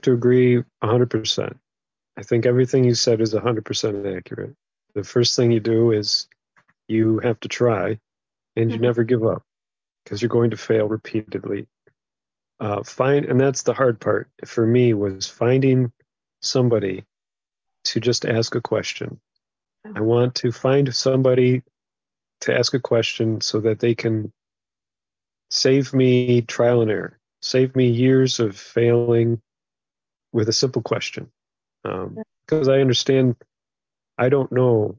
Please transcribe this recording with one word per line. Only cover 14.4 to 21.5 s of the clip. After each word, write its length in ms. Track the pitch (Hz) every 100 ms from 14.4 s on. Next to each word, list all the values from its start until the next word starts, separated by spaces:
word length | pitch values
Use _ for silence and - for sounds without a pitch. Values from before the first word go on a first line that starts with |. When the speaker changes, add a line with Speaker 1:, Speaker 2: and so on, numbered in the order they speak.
Speaker 1:
for 220 | - - 113
me, 280 | 123 123
was 320 | 104 101 95 -
finding 640 | - 117 131 135 131 123 - _ _ _ _
somebody 640 | - 135 123 113 98 92 - _ _ _ _ _ _ _
to 160 | - 117
just 240 | 113 117
ask 300 | - 113 117
a 60 | 123
question. 600 | - 107 - - - - _ _ _ _ _ _ 214
Speaker 2:
Oh. 60 | 190
Speaker 1:
I 40 |
want 340 | 110 120 123 -
to 160 | 127
find 420 | 117 131 139 139
somebody 680 | 120 135 131 131 127 127